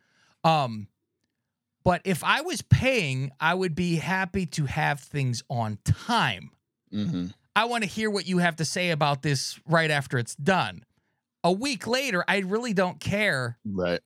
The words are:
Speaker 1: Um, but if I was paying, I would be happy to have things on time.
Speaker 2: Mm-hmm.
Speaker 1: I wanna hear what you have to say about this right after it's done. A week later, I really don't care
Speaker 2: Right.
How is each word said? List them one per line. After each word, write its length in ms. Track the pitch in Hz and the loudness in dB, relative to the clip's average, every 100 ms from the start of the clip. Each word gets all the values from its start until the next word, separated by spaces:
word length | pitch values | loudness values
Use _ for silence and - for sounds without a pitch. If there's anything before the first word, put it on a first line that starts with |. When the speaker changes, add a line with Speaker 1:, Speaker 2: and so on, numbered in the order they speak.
| _ _ _ _ | _ _ _ _
Speaker 1:
Um, 440 | 165 156 127 110 101 _ _ _ _ _ _ _ _ _ 185 | 2 2 0 -6 -14 _ _ _ _ _ _ _ _ _ 0
but 160 | 175 | 0
if 220 | 190 165 170 | 0 -2 2
I 160 | 240 | 0
was 200 | 339 285 | 0 -2
paying, 720 | - - 262 247 147 131 135 - | 2 4 4 2 0 -2 -4 0
I 140 | 156 | 0
would 200 | 185 185 | 2 0
be 220 | 156 175 165 | 0 0 0
happy 500 | 139 190 190 196 175 | 0 -2 -2 -4 -4
to 180 | - 139 | -2 -2
have 340 | 156 151 143 | 0 0 -2
things 440 | - 147 131 117 - | -6 -4 -2 -2 -4
on 280 | 120 110 104 - | -4 -4 -4 -2
time. 680 | - - 226 139 92 - _ _ _ - | 0 2 2 2 -2 -10 _ _ _ -8
Speaker 2:
Mm-hmm. 340 | 104 104 87 90 - _ 208 | -4 -2 -2 -4 -8 _ 0
Speaker 1:
I 100 | 233 | 2
wanna 200 | 240 202 | 0 -2
hear 240 | 220 220 | -2 -2
what 160 | 202 160 | -2 0
you 120 | 180 | 2
have 180 | 175 160 | 2 0
to 80 | 156 | -2
say 260 | 185 180 | -2 0
about 300 | 151 147 139 | 2 0 0
this 360 | 156 135 - - - | 0 -2 -2 -8 0
right 240 | 165 160 | 2 2
after 280 | 147 135 127 | 0 0 -4
it's 180 | 117 - | -4 -4
done. 480 | 147 180 110 87 - _ _ _ _ _ 170 | 0 2 0 -6 -18 _ _ _ _ _ 0
A 60 | |
week 360 | 190 277 233 220 | 2 -2 -4 -2
later, 380 | 254 277 180 170 | -2 0 -2 0
I 120 | 196 | 0
really 340 | 185 214 247 | 0 -2 0
don't 260 | 190 185 - | 2 2 0
care 580 | - 202 208 139 120 - | -4 0 0 0 -2 -6
Speaker 2:
Right. 380 | 107 95 87 87 | -6 -2 0 -2